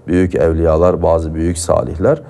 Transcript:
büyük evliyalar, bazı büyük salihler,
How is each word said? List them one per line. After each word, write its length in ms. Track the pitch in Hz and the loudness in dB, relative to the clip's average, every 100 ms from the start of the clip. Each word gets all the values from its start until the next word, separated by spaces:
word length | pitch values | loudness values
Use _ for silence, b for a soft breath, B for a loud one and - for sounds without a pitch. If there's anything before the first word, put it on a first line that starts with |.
| - | -2
büyük 280 | 90 92 | 0 0
evliyalar, 680 | - 82 80 82 80 90 85 | 2 0 2 2 2 2 2
bazı 320 | 85 82 78 | 2 0 -2
büyük 240 | 80 82 85 | -4 -4 -4
salihler, 640 | - 78 - 78 110 156 | -2 -2 -2 -2 0 -2